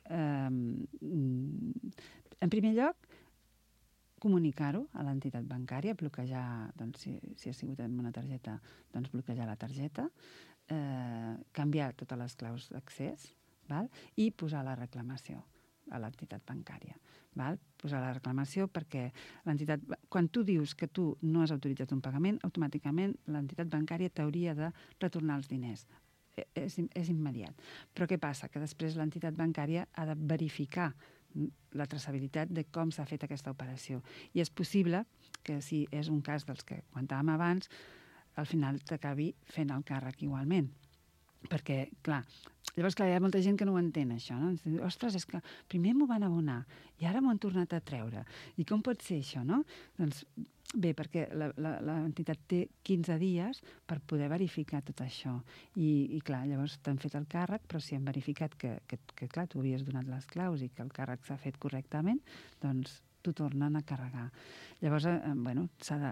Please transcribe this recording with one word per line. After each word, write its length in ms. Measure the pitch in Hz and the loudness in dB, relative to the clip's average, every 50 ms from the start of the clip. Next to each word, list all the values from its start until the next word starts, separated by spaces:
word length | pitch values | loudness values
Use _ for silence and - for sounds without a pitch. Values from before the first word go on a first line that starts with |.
| - | -8
ehm, 800 | - 165 165 156 147 143 135 135 131 131 127 120 117 - - - - - - | -4 0 2 2 2 2 2 2 2 2 2 2 0 0 -2 -4 -6 -8 -8
mm, 920 | - 151 180 156 135 131 127 127 131 147 151 208 - - - - - - - - - - - - - - - - | -4 -2 2 2 2 2 2 2 0 -2 -2 -4 -4 -4 -4 -4 -6 -8 -10 -12 -16 -20 -20 -20 -20 -14 -4 0
en 100 | 190 170 | 2 4
primer 240 | - 220 196 220 220 | 4 6 6 6 6
lloc, 220 | 233 262 320 359 _ _ - - - - - _ _ _ _ _ _ _ _ _ _ _ _ _ _ _ _ _ - | 6 4 4 2 _ _ -20 -20 -20 -20 -20 _ _ _ _ _ _ _ _ _ _ _ _ _ _ _ _ _ 0
comunicar-ho 680 | - 208 190 175 165 147 131 - 147 143 147 214 285 - - | 4 6 6 8 6 4 2 2 0 2 2 0 -2 -4 -6
a 100 | - 147 | -4 -2
l'entitat 420 | 139 139 135 135 135 131 120 117 | 0 0 0 -2 -2 -2 -4 -4
bancària, 480 | 131 131 123 127 - 123 139 156 214 220 | -4 -4 -4 -4 -4 -4 -2 -2 -2 -2
bloquejar, 760 | - 160 143 - - 123 127 131 127 127 123 120 113 - - - | -2 -4 -4 -4 -4 -4 -2 -2 -2 -2 -4 -4 -6 -6 -8 -8
doncs, 240 | - 113 117 - - - | -8 -8 -8 -8 -8 -8
si, 120 | - - - - - - | -8 -8 -8 -10 -12 -12
si 140 | - - - | -10 -10 -10
ha 20 | 127 | -8
sigut 260 | - - - 135 135 120 | -8 -6 -8 -6 -4 -4
amb 160 | 117 123 123 | -4 -4 -4
una 120 | 123 117 | -4 -4
targeta, 460 | 117 - 131 135 131 123 - 113 110 110 - - - - - _ - | -6 -6 -6 -6 -6 -6 -6 -8 -10 -10 -12 -16 -20 -20 -16 _ -6
doncs, 180 | 123 127 - | -6 -6 -4
bloquejar 340 | - 120 127 - 117 123 117 | -6 -6 -4 -4 -4 -4 -4
la 100 | 110 104 - | -4 -6 -6
targeta, 480 | - 131 131 135 143 151 - - 269 349 - - - - - - - - - _ _ | -8 -8 -6 -4 -6 -4 -4 -4 -4 -4 -6 -10 -20 -20 -20 -20 -20 -20 -20 _ _
eh, 680 | - 160 156 143 139 135 127 123 120 117 113 113 113 113 - - _ | -4 -2 -2 -2 -2 -2 -4 -4 -4 -4 -4 -4 -4 -6 -8 -10 _
canviar 400 | - 156 143 151 147 151 143 127 - | -2 0 2 2 4 2 2 0 -4
totes 240 | - 127 - 131 | -6 -8 -8 -6
les 180 | 123 120 120 - | -6 -6 -6 -8
claus 340 | - 117 113 117 120 - - | -8 -8 -8 -8 -8 -10 -10
d'accés, 600 | - 135 135 - - - 135 - 311 - - - - _ _ _ _ _ _ | -12 -12 -14 -12 -8 -6 -6 -6 -6 -8 -14 -20 -20 _ _ _ _ _ _
val? 220 | - 143 160 220 254 - - - - - | -6 -4 -4 -4 -4 -8 -14 -18 -6 0
I 160 | 214 214 226 | 2 2 2
posar 320 | - - 170 151 151 143 135 | 2 0 -4 -2 -2 -2 -2
la 100 | 131 131 | -4 -4
reclamació 680 | 123 120 120 - 127 117 123 135 139 - - 139 - - _ _ _ _ _ _ _ - - | -6 -6 -8 -8 -8 -8 -8 -8 -10 -10 -12 -12 -14 -14 _ _ _ _ _ _ _ -14 -10
a 80 | - 120 | -8 -6
l'entitat 420 | 110 110 - - - - - 101 - | -6 -6 -8 -10 -12 -12 -12 -12 -10
bancària, 480 | - 131 - - - - - - - - - _ - - - - _ - | -10 -10 -10 -10 -10 -14 -14 -14 -16 -16 -18 _ -20 -20 -20 -20 _ -6
val? 240 | 139 127 143 175 - _ _ _ | -4 -4 -4 -4 -6 _ _ _
Posar 220 | - - 147 143 131 | -10 -6 -4 -2 -2
la 120 | 127 131 127 | -2 -2 -4
reclamació 500 | 131 - 127 127 139 139 135 - 190 196 | -4 -4 -2 -2 -2 -2 -2 0 -2 -2
perquè 440 | 190 - 175 151 - - 131 123 123 - - - - - - - | 0 -2 -4 -6 -4 -4 -4 -4 -4 -6 -10 -16 -18 -16 -6 -2
l'entitat, 380 | - 147 147 151 151 151 143 - - - - _ - | 0 0 0 2 0 0 0 -2 -6 -8 -8 _ 0
quan 200 | - 185 175 160 | 2 4 4 4
tu 120 | - 240 214 | 4 2 4
dius 300 | 196 185 156 147 147 - | 4 4 4 4 2 -2
que 140 | - 165 | -4 -4
tu 240 | 151 - 190 175 151 - - | -4 0 0 0 0 0 0
no 220 | 170 156 160 165 160 | 2 4 6 6 6
has 80 | 156 156 | 6 4
autoritzat 380 | 135 147 139 135 - 135 131 143 | 2 0 0 0 0 0 0 0
un 80 | 131 | 0
pagament, 380 | - 135 131 143 170 196 214 - | 0 0 0 2 4 4 2 2
automàticament 720 | - 180 - 175 156 143 - 143 - 143 151 175 190 196 - - - | 0 -2 0 0 0 0 0 -2 0 0 2 2 2 2 0 -4 -4
l'entitat 420 | - 151 147 139 139 - - 170 165 | -4 -2 -2 -2 -2 -2 -4 -4 0
bancària 400 | 160 151 156 156 165 165 185 175 | 0 0 0 0 0 0 -2 -2
t'hauria 460 | - - 151 151 147 175 175 170 151 | 0 0 0 0 2 2 0 0 0
de 160 | 147 156 170 - - - - - - | 0 -2 -2 -4 -8 -14 -16 -6 -2
retornar 380 | 196 175 - 170 156 156 143 | -2 0 0 2 2 2 2
els 140 | 139 135 139 | 0 -2 -2
diners. 340 | 127 131 123 120 104 - - - - - _ _ _ _ _ _ - | -4 -4 -2 -4 -6 -8 -10 -18 -20 -20 _ _ _ _ _ _ -10
Eh, 100 | - - - - | -10 -8 -6 -6
és 240 | - 135 185 - 180 | -6 -4 -4 -2 -2
im-, 100 | 170 - - | -2 -2 -2
és 160 | 180 170 165 | -2 0 2
immediat. 420 | 170 156 151 143 123 117 98 76 - - - - - - - - - | 2 2 2 0 -2 -4 -6 -8 -12 -14 -16 -18 -16 -18 -18 -8 -2
Però 140 | - 180 160 | -2 0 2
què 80 | 185 | 2
passa? 320 | 170 - 143 139 - - - | 0 0 -2 -4 -4 -6 -6
Que 100 | - 147 | -6 -4
després 360 | 151 151 - - 160 160 160 | -4 -4 -4 -2 -2 -2 0
l'entitat 380 | 160 156 156 - 170 170 160 156 | 0 0 0 -2 -2 -2 -2 0
bancària 480 | 165 165 165 156 156 143 151 165 175 185 - - | 2 2 2 2 2 2 2 0 0 -2 -4 -4
ha 140 | 170 160 | -4 -2
de 80 | 156 156 | -2 -2
verificar 800 | 151 151 143 160 156 165 147 - - 143 135 - 180 175 147 135 - - - - - _ - - 147 151 143 - _ _ - - | 0 2 2 2 2 2 0 -2 -2 -4 -2 0 0 0 0 -2 -6 -14 -20 -20 -20 _ -8 -4 -2 -2 -2 -4 _ _ -8 -6
la 100 | 139 143 | -4 -4
traçabilitat 640 | 139 156 143 - 147 139 135 139 135 - 156 160 | -4 -4 -6 -6 -4 -4 -4 -2 -2 -2 -2 -2
de 160 | 175 175 160 151 - | 0 -2 -2 -2 -2
com 220 | - 165 165 160 156 | -2 0 0 0 0
s'ha 80 | - 143 | -2 -4
fet 200 | - 156 139 147 | -4 -4 -6 -4
aquesta 260 | 143 147 139 - 139 | -6 -6 -6 -6 -8
operació. 480 | 131 - 127 127 131 127 - - 135 123 - - - - - - | -8 -6 -8 -8 -8 -8 -6 -6 -6 -6 -8 -10 -16 -18 -10 -2
I 80 | - 175 | 2 2
és 100 | 165 - | 2 2
possible 520 | - - 175 - - 196 180 170 170 190 233 - _ _ - - - - - | 0 -2 -2 2 4 4 6 6 4 2 0 -4 _ _ -20 -20 -20 -12 -6
que, 140 | - 147 143 | -4 -4 -4
si 200 | 143 - 160 151 143 - | -2 0 0 0 0 0
és 160 | - 147 151 | 0 -2 0
un 140 | 156 156 147 143 | 2 2 2 0
cas 220 | 147 147 147 147 | 0 -2 -4 -4
dels 160 | - 127 - - | -6 -10 -10 -8
que 140 | - - - - _ - | -10 -10 -12 -12 _ -6
comentàvem 400 | 131 135 - 139 135 147 160 156 | -6 -4 -2 0 2 4 4 4
abans, 340 | 160 175 175 180 190 - - - - - - - - - - - - - _ - | 4 4 4 4 2 0 -4 -12 -18 -20 -20 -20 -20 -20 -20 -20 -20 -20 _ -6
al 120 | - 151 | -4 -2
final 320 | - 170 160 143 135 139 139 | 2 2 2 4 4 2 -2
t'acabi 540 | - - 160 143 - 143 139 143 151 175 - - | -2 -4 -4 -2 -2 -2 0 0 0 -2 -2 -6
fent 280 | - - - 160 151 139 135 | -12 -8 -2 0 0 0 0
el 80 | 139 143 | -2 -2
càrrec 400 | - 139 135 127 127 135 - 151 | -2 -2 -2 -2 -4 -6 -4 -2
igualment. 480 | 143 135 135 135 151 190 180 143 127 - - - - _ _ _ _ _ _ _ _ _ _ - - | -2 0 0 2 4 4 4 4 2 0 -10 -20 -20 _ _ _ _ _ _ _ _ _ _ -6 -2
Perquè, 380 | 170 147 - - 139 135 135 - - - | -2 -2 0 0 0 0 0 -2 -6 -6
clar, 220 | - 165 147 131 117 - - - - - _ _ - - | -2 0 0 0 0 -4 -12 -20 -20 -20 _ _ -12 -6
llavors, 240 | - 170 170 196 165 | -2 0 2 2 2
clar, 140 | - 196 185 | 4 4 4
hi 60 | 180 | 6
ha 40 | 180 | 6
molta 220 | 185 190 196 196 180 | 6 6 6 6 6
gent 160 | 196 202 220 | 6 6 4
que 80 | 208 | 4
no 80 | 196 190 | 4 4
ho 40 | 180 | 4
entén, 360 | 175 165 147 156 139 123 117 | 4 4 2 2 2 2 0
això, 240 | 120 - - 123 123 | -2 -4 -4 -2 0
no? 100 | 151 180 | 2 2
Ens 140 | 180 156 - | 2 0 0
diu, 160 | 160 156 - | 0 0 2
«Ostres, 320 | - 180 - - 247 233 190 | 0 0 -2 -2 -2 0 0
és 120 | 175 - | -2 -4
que 160 | - - 175 - - - - - | -4 -6 -6 -6 -8 -16 -18 -8
primer 240 | - - 175 170 208 247 | -2 2 4 6 6 6
m'ho 140 | 285 294 | 6 6
van 160 | 247 233 214 208 | 6 6 4 4
abonar 400 | 180 170 170 160 147 123 120 127 - - - - - - | 4 4 4 4 2 2 0 -4 -8 -12 -20 -20 -14 -6
i 80 | - 165 | -2 0
ara 140 | 170 196 254 | 2 4 6
m'ho 80 | 269 254 | 6 6
han 80 | 220 202 | 6 4
tornat 360 | - 202 180 185 175 - 170 | 2 2 4 4 2 2 2
a 80 | 165 - | -2 -2
treure. 400 | - 143 117 110 117 113 104 - - - - - - - | -2 -4 -4 -2 -4 -4 -6 -8 -10 -12 -16 -16 -6 -2
I 100 | - 156 | 0 2
com 160 | - 214 214 | 4 4 4
pot 220 | - 254 233 - - | 4 2 0 0 0
ser 160 | - 180 147 | -2 0 0
això, 240 | 135 - - 135 120 | 0 -2 -2 0 2
no?» 140 | 139 202 277 302 - - - - - _ - | 4 4 4 2 2 -4 -18 -20 -8 _ 2
Doncs, 240 | 170 147 139 - - - - - - - _ _ - - - | 2 2 2 -2 -8 -14 -10 -10 -10 -10 _ _ -10 -4 0
bé, 180 | 220 170 165 151 | 2 4 4 4
perquè 340 | - 147 - - 170 151 - | 2 -2 -2 0 0 0 0
la, 220 | - 156 151 143 - | -2 -2 -2 -2 -2
la, 220 | - 156 160 127 - | -2 -2 -2 -2 -2
l'entitat 600 | - 151 160 160 156 160 151 - 160 - 156 - - | -2 -2 0 0 0 0 0 -2 -2 -2 -2 -4 -2
té 160 | - 180 175 - - _ _ | 0 2 2 2 0 _ _
quinze 340 | - - 190 170 160 180 165 160 | 0 2 2 2 4 2 2 2
dies 420 | 180 190 180 170 180 233 269 - - - - - _ | 2 2 2 2 0 0 -4 -6 -10 -20 -20 -14 _
per 160 | - 165 143 | -6 -6 -4
poder 240 | - - 156 143 143 | -2 0 0 2 2
verificar 540 | 143 156 180 190 165 - 165 147 - 151 143 139 | 2 2 2 2 0 0 -2 -2 -2 -2 -4 -4
tot 220 | - - - 131 | -4 -6 -6 -6
això. 320 | 131 - - - 131 123 123 123 - - - - - - | -6 -6 -6 -4 -2 -2 -4 -4 -8 -16 -20 -16 -6 0
I, 420 | 190 160 151 151 143 139 - - | 2 4 4 6 4 4 2 0
i 20 | 156 | -4
clar, 220 | - - 139 127 127 | -2 -2 -2 0 0
llavors 320 | 143 143 135 139 147 - - | 0 0 0 0 -2 -4 -4
t'han 160 | - 147 139 135 | -2 -2 0 0
fet 140 | - 147 - | -2 -2 -4
el 140 | 147 147 147 | -4 -4 -2
càrrec, 320 | - 170 180 180 202 220 - | -2 -2 0 0 -2 -4 -6
però 120 | - 165 156 | -4 -6 -6
si 160 | - - 143 | -4 -4 -4
han 80 | 135 135 | -2 -2
verificat 540 | 139 135 143 - 151 143 - 160 151 - | -2 -2 -2 -2 -2 -2 -2 -2 -4 -4
que, 160 | - - 120 110 - - | -4 -4 -4 -4 -4 -8
que, 100 | - - - _ - - | -8 -10 -10 _ -12 -12
que, 160 | - 139 127 | -10 -8 -6
clar, 160 | - 165 180 | -4 -4 -4
tu 140 | 170 - 139 | -2 -2 0
havies 240 | 131 131 127 131 135 | 0 0 0 0 -2
donat 240 | 135 135 127 131 135 | -2 -2 -2 -2 -4
les 160 | 127 135 - | -6 -6 -8
claus 400 | - - 170 185 185 165 139 127 | -6 -4 -2 0 0 0 0 -2
i 20 | 127 | -4
que 120 | - - 120 | -6 -8 -10
el 60 | 135 | -8
càrrec 320 | - - 135 123 127 123 - | -6 -4 -4 -4 -4 -6 -6
s'ha 140 | - 139 | -8 -8
fet 240 | 135 - 139 135 - | -6 -6 -6 -6 -4
correctament, 580 | - 143 139 131 139 - - 151 156 202 240 294 - - - - - - - - | -4 -4 -4 -4 -4 -2 -2 2 2 4 2 2 0 -6 -20 -20 -20 -20 -10 -4
doncs 380 | - 139 131 131 131 - - - _ _ _ _ | 0 0 2 2 0 -2 -6 -16 _ _ _ _
t'ho 120 | - 175 | -2 -2
tornen 460 | 156 - 151 139 135 139 143 147 151 | 0 0 0 0 2 2 2 4 2
a 60 | 151 147 | 2 0
carregar. 400 | - 143 127 127 127 127 123 117 127 - - - - - - - - - - | -2 -4 -4 -4 -4 -6 -6 -6 -8 -8 -12 -18 -20 -18 -18 -18 -16 -6 0
Llavors, 240 | 170 151 151 151 151 | 2 4 4 4 4
eh, 160 | 175 170 - - 151 139 | 4 2 2 2 0 0
bueno, 360 | 127 120 131 120 143 175 170 - | 0 0 0 0 0 0 -2 -4
s'ha 240 | - - - 147 147 | -8 -6 -4 -2 0
de, 100 | 143 131 | 0 -2